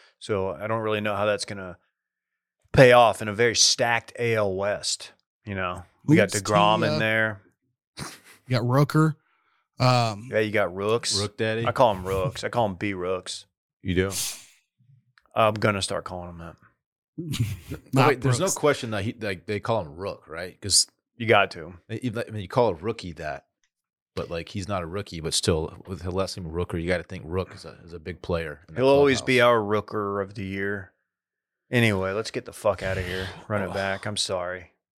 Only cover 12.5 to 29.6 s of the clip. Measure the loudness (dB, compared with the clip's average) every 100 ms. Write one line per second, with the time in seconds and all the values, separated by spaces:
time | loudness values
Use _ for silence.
12.5 | 0 0 -2 -6 -4 -4 -4 -6 -14 -16
13.5 | _ _ _ -2 2 2 0 -6 -8 -16
14.5 | _ _ _ _ _ _ _ _ 2 2
15.5 | 2 0 0 -2 -6 -8 -10 -12 -14 -16
16.5 | -18 _ _ _ _ _ -12 -6 -2 -2
17.5 | -4 -10 -16 -2 4 4 4 2 2 0
18.5 | 0 0 0 -2 -4 -4 -6 -6 -8 -6
19.5 | -6 -2 -2 -4 -8 -10 -10 -12 -12 -12
20.5 | -10 0 0 0 _ _ -6 4 4 4
21.5 | -2 -14 -16 -12 -8 -6 -6 -8 -10 -4
22.5 | 2 2 0 -6 -8 -10 -10 -10 -10 -14
23.5 | _ _ _ _ _ _ -10 -8 -8 -8
24.5 | -8 -6 -6 -6 -8 -8 -8 -4 -2 0
25.5 | 0 -2 -8 -14 -10 -6 -4 -4 -6 -8
26.5 | -6 -4 -4 -2 -4 -4 -14 -6 -6 -6
27.5 | -10 -18 -18 -18 -14 -14 -10 -4 -4 -4
28.5 | -12 -12 2 4 6 6 4 2 4 6
29.5 | 4